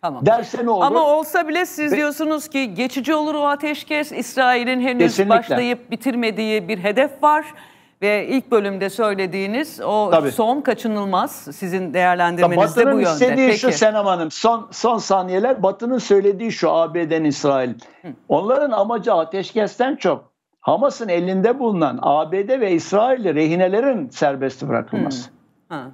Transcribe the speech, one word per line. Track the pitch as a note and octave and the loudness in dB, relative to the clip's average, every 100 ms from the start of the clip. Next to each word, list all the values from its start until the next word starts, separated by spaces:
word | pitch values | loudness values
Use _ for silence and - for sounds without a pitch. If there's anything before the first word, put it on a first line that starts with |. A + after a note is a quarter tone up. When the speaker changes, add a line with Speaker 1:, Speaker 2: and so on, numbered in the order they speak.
Speaker 1:
Tamam. | E3+ C3 C#3+ | -6 -2 2
Speaker 2:
Derse | A#3 - - | 2 0 -6
ne | A#3 | -2
olur? | G#3 | 2
Speaker 1:
Ama | C4 E4 D4+ | 2 2 2
olsa | D4+ D#4 F4+ D#4+ | 2 0 -2 0
bile | D#4+ F4 | -2 -4
siz | - D4+ | -4 -2
Speaker 2:
Ve | D4 | 0
Speaker 1:
diyorsunuz | D4 D4 D#4 D#4 - | -2 -2 -4 -4 -4
ki | C#4 C4 | -4 -4
geçici | F3 B3 C4+ C4 | -4 -4 -4 -2
olur | D#4 D4+ | -2 -2
o | D4+ C#4+ | -2 -2
ateşkes. | C#4+ D4+ D4 - D4+ D4+ | -2 -4 -6 -4 -4 -4
İsrail'in | - - - B3+ B3 A#3+ B3+ | -6 -8 0 2 2 0 -2
henüz | B3+ B3 | -2 2
Speaker 2:
Kesinlikle. | B3 A3 G3 A3+ | 0 2 2 2
Speaker 1:
başlayıp | A#3 B3 B3 A#3+ - | 2 -2 -2 -4 -8
bitirmediği | A3+ C4+ A#3+ A3+ G#3 A3 G#3+ F3 | -6 -4 -2 -2 -2 -2 -2 -2
bir | G#3+ | -4
hedef | F#3+ G#3 C#4 - | -2 0 0 2
var. | D4+ D4+ D#4 - - _ _ _ | 2 2 -2 -16 -20 _ _ _
Ve | G3+ G#3 F3+ | 0 0 0
ilk | C4 - | -2 2
bölümde | A3+ G3+ G3 G3 | 0 0 -4 -6
söylediğiniz | G3 A3 G3 F#3+ F#3 G3 A#3 D#4 - | -2 -2 0 -4 -4 -4 -4 -6 -6
o | - G#3+ G#3 | -2 0 4
Speaker 2:
Tabii. | E3+ - | 2 2
Speaker 1:
son | - A3 C#4 | 0 0 0
kaçınılmaz, | C4+ B3+ A#3 G#3+ G3 F#3 B3+ | -2 -2 -2 -4 -2 0 -2
sizin | - - C#3+ F#3+ F#3 F#3 | -6 -16 -10 -6 -6 -4
değerlendirmeniz | E3+ F3+ F3+ F3 E3+ F3 F3 G3+ - | 0 2 2 0 2 2 4 2 4
de | |
Speaker 2:
Batı'nın | A#3+ | 4
Speaker 1:
bu | C4+ | 4
yönde. | F3 | 2
Speaker 2:
istediği | D#3 B3 B3+ C4 | 4 2 4 4
şu | G#3 B3 | 4 2
Speaker 1:
Peki. | D3+ | 4
Speaker 2:
Senem | G#3+ G#3+ | 2 2
Hanım, | G3 F3+ D#3+ | 0 0 -2
son, | - A3 A#3 - | 0 0 0 -4
son | - - A3+ | -2 0 0
saniyeler, | - G3 F3+ F#3 A#3 A#3+ | 0 0 0 0 0 2
Batı'nın | F#3+ G3 A#3 B3+ | 0 0 -2 -4
söylediği | - G3+ G3+ F#3+ A3+ | 2 4 4 0 -4
şu, | D#3+ E3 | -2 0
A | D#3+ E3 | 2 0
B | E3 D#3+ | -2 -2
D'nin | D#3+ | 0
İsrail. | D#3 - D3 C3+ B2+ A2+ - _ | 0 0 0 0 -2 -6 -16 _
Speaker 1:
Hı. | F3 B2 _ | -18 -18 _
Speaker 2:
Onların | C#3+ G3 C4+ D4 | 0 2 0 2
amacı | G#3+ G3+ A#3 G#3 | 0 0 -2 0
ateşkesten | F#3 F#3+ F#3+ F#3 A3 G3+ - B3+ D4+ | 0 0 -4 -4 -2 -4 -2 -2 0
çok | F#3 C#3+ - _ _ _ | -2 -2 -6 _ _ _
Hamas'ın | - E3 C#4 - A3+ | 0 2 2 -2 -2
elinde | F3 F3+ F#3+ G#3+ B3+ | -2 0 2 2 2
bulunan | A#3+ F#3+ D3 B2 | 0 0 0 0
A | D#3+ D3 D#3 | 0 2 0
B | F#3 G3+ | -2 0
D | C4 | 0
ve | G#3 | 2
İsrail'li | E3 - G3 A#3+ B3+ G3 | 0 2 2 2 0 0
rehinelerin | D3 D#3 E3+ F#3 G3 C#4 A#3+ C3 | 0 2 2 2 2 0 0 -4
serbest | - D3 C#3 C3+ B2+ - | -2 -2 0 -4 -6 -4
bırakılması. | A2+ - - - C3 B2 | -4 -2 -4 -4 -6 -12
Speaker 1:
Hı. | _ _ _ _ | _ _ _ _
Ha. | D#3+ B2+ | -12 -12